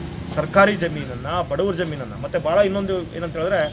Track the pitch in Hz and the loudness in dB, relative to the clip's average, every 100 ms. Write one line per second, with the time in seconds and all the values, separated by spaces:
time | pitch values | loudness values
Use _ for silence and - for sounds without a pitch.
0 | - - - - 151 196 202 160 165 156 | -8 -10 -6 -4 2 6 6 6 -2 -4
1 | 135 123 135 175 151 143 202 175 165 147 | -6 -8 -4 -4 -2 0 0 0 -2 -4
2 | 117 104 143 175 151 180 202 196 196 185 | -8 -8 -4 -2 2 4 4 2 -2 -2
3 | 165 165 170 160 170 190 151 | -4 -6 -6 -2 0 2 0